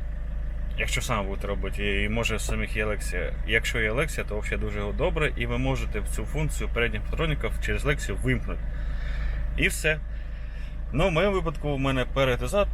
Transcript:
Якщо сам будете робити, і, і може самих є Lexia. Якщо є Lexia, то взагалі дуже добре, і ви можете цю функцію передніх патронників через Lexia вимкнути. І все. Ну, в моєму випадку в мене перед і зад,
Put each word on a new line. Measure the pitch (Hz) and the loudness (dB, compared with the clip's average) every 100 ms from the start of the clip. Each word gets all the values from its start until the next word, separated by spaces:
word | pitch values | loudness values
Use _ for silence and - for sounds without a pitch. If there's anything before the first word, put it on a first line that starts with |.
| - - - - - - - - | -4 -4 -4 -4 -4 -4 -2 -2
Якщо | 110 - | -2 0
сам | - 113 98 | 0 0 0
будете | 98 98 | -2 -2
робити, | 98 95 - 101 101 | -2 -2 0 0 2
і, | |
і | 104 | 2
може | 113 113 110 | 2 0 0
самих | - 110 104 110 | 0 0 0 0
є | 107 | 0
Lexia. | 104 - 87 78 - - | 0 -2 -2 -2 -2 2
Якщо | 113 - 120 | 2 2 2
є | 110 | 2
Lexia, | 117 160 - 104 | 2 0 -2 -2
то | 104 | -2
взагалі | - 104 | -2 0
дуже | 107 104 104 104 | 0 0 -2 0
добре, | 160 165 147 - | 2 2 0 0
і | - | 0
ви | 120 | 2
можете | 131 131 127 107 98 - | 2 0 0 -2 -2 -2
цю | 110 | -2
функцію | 147 156 - - | 0 0 0 0
передніх | 120 117 107 | 2 2 0
патронників | - 110 160 - 113 - - | -2 0 0 0 0 0 0
через | 107 135 | 2 2
Lexia | 147 - 95 | 0 -2 0
вимкнути. | 127 120 - 87 - - - - - - - - - - | 2 2 0 -4 -2 -2 -2 -2 -2 0 0 0 0 2
І | 170 | 2
все. | - 156 156 - - - - - - - - - | 2 0 0 -2 -6 -6 -6 -6 -8 -6 -6 -2
Ну, | 120 190 | 2 4
в | |
моєму | 160 202 | 4 4
випадку | 196 165 151 147 139 | 2 0 -2 -2 0
в | |
мене | 135 135 123 | 2 2 2
перед | 135 131 120 | 2 4 2
і | 123 | 2
зад, | 202 196 | 2 2